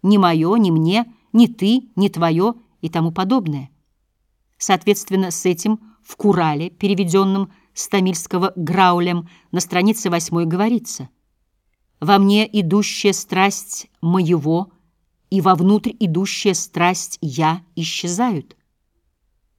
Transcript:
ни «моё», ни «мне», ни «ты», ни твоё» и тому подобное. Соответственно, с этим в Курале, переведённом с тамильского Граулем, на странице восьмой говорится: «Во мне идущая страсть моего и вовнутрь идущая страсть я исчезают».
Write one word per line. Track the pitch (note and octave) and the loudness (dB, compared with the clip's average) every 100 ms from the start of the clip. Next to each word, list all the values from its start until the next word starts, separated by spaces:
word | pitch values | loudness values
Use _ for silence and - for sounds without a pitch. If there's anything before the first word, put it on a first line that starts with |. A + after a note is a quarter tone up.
ни | F#3+ G#3 | 2 4
«моё», | F3+ D#3+ E3 A3+ | 4 2 2 2
ни | G3 | 2
«мне», | D#3+ D#3+ G#3 A#3 _ _ | 2 2 0 -2 _ _
ни | A3 A#3 | 2 2
«ты», | - G3 B3+ - | 2 0 0 -2
ни | - G3 | -2 -2
твоё» | E3 E3+ E3 G#3 A#3 _ _ | 0 0 2 0 -2 _ _
и | E3 | -6
тому | E3 E3 | -2 -2
подобное. | E3 F#3 C4 E3+ C#3+ C3+ _ _ _ _ _ _ _ _ _ | -2 0 0 0 -6 -10 _ _ _ _ _ _ _ _ _
Соответственно, | - F#3 G#3+ G3+ - F#3+ F#3+ | -2 0 2 -2 0 -2 -2
с | - | -2
этим | F3+ E3+ G#3 A3 - _ | -2 -2 -2 -4 -6 _
в | _ - | _ -2
Курале, | G#3 F3+ D#3+ D3 E3+ | 0 2 2 -2 -6
переведённом | - G3+ G3 F3 F#3+ G3 G3 G3 _ _ | -4 -2 0 2 2 2 0 -4 _ _
с | - - | -14 -4
тамильского | G3+ F#3+ F3 - F3+ F#3 | 0 0 -2 -4 -2 -2
Граулем, | F3+ D#3+ F3+ F#3 F3 F3 F3 E3 - _ | -4 -4 2 2 2 0 -4 -6 -20 _
на | F3 | -6
странице | - F3+ G3+ A3 F#3 | -2 0 0 0 -2
восьмой | E3+ E3 E3+ E3 | -4 -2 -2 -2
говорится: | F3+ A3 A#3 - - C3 _ _ _ _ _ _ _ _ _ | 0 0 -2 -4 -14 -16 _ _ _ _ _ _ _ _ _
«Во | D3+ G3 | 2 4
мне | G3 G#3 A3 G#3 | 4 4 2 -2
идущая | E3+ G3+ G3+ - G3+ | 0 0 0 -2 -2
страсть | F#3+ - F#3 G3 G3 - - - _ | -2 -4 0 0 -2 -12 -16 -16 _
моего | E3 F3+ E3 E3+ D3 E3+ F#3+ _ _ _ _ _ - | -2 0 2 0 0 -2 -2 _ _ _ _ _ -6
и | G3 | 0
вовнутрь | F#3 E3+ F#3 G#3 A#3+ - | 2 2 4 2 0 -4
идущая | F#3+ D#3+ G3 - G#3 | -2 0 -2 -2 -2
страсть | F#3 - - F3 F3+ - - | -2 -6 -2 0 0 -8 -10
я | D#3 C3 D#3 F3 _ | -8 -2 -2 -2 _
исчезают». | - D#3+ - F3 F3 B3 E3 - - _ _ _ _ _ _ _ _ _ | -10 -8 -6 -6 -2 -2 -4 -8 -20 _ _ _ _ _ _ _ _ _